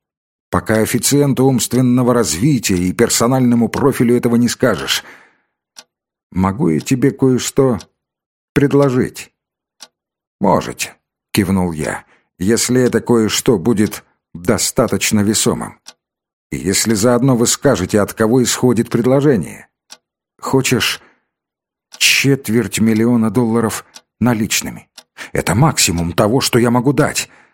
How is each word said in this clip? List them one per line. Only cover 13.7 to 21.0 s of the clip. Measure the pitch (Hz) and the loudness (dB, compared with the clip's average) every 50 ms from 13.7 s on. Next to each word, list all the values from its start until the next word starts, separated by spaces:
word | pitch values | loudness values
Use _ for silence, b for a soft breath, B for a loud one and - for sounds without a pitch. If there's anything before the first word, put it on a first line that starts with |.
| 113 95 107 - - - - _ _ _ _ _ - | 0 0 0 -2 -4 -8 -18 _ _ _ _ _ -18
достаточно | 85 87 101 110 - - - - - 117 104 101 92 - - 113 104 | -6 -2 -2 0 0 -2 -2 0 0 0 0 0 -2 -2 0 0 0
весомым. | 101 107 107 - - 120 78 58 55 50 - _ _ - - _ _ _ _ _ _ _ _ _ _ _ | 0 0 0 0 0 0 -2 -2 -6 -10 -14 _ _ -20 -20 _ _ _ _ _ _ _ _ _ _ _
И | 76 | -10
если | 64 67 92 95 - - 107 113 | -6 -4 -2 -2 -2 0 0 0
заодно | 95 107 127 120 117 127 135 127 | 2 2 2 2 2 2 2 2
вы | 110 120 | 2 2
скажете, | 117 - - - 143 117 85 92 - - 104 | 0 0 0 0 0 0 0 0 0 0 0
от | 98 - - | 0 -2 -2
кого | - 113 110 123 131 | -2 0 2 2 2
исходит | 117 - - - 127 123 113 107 113 - | 0 0 -2 0 0 0 2 0 -2 -2
предложение". | - 117 117 127 131 143 135 151 127 95 69 - - - - _ _ _ _ _ - - _ _ _ _ _ _ _ _ | -2 -2 0 2 2 2 2 2 2 0 -2 -6 -10 -18 -20 _ _ _ _ _ -20 -20 _ _ _ _ _ _ _ _
"Хочешь | - - - 135 123 - 131 107 - - - - | -6 -2 -2 -2 0 0 -2 -2 -2 -4 -6 -10